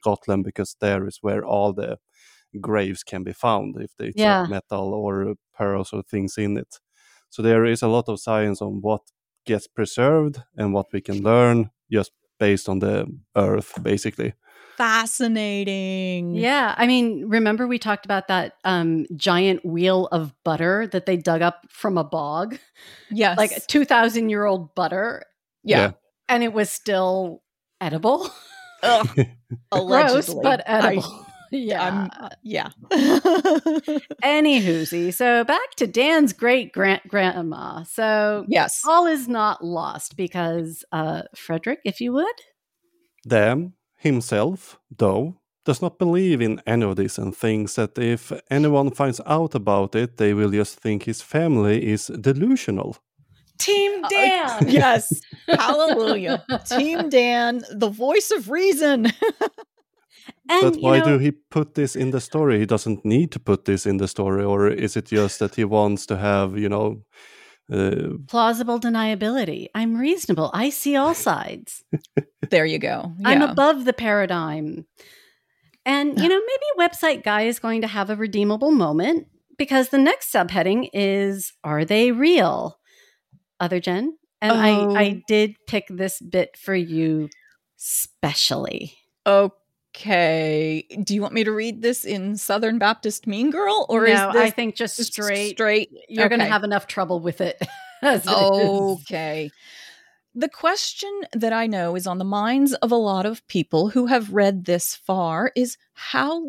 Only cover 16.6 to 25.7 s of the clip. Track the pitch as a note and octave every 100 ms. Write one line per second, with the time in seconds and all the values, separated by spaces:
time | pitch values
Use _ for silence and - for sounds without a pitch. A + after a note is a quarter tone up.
16.6 | A#3 - A#3+ B3+ A#3 F3+ G#3 A3 A3 A3
17.6 | B3 A#3+ G#3+ G3+ - G3 F#3+ F#3 - -
18.6 | F#3 F3+ E3 D#3+ - D#3 G3 F3 F#3+ F#3
19.6 | F3+ E3+ F#3 F#3 F#3 E3+ D3+ - E3 D#3
20.6 | E3+ G3 A3 F#3 F#3 F3+ D#3+ E3 F3 F3
21.6 | _ - G#3+ F3+ D3+ D#3+ D3 D#3 G#3+ C4
22.6 | _ _ - - - G#3+ G3+ F3+ G#3+ -
23.6 | - D4 C4+ A#3+ A3+ A3+ A3 G#3 G#3 F#3+
24.6 | D#3+ - D#3+ F#3 A3+ - - _ _ _
25.6 | -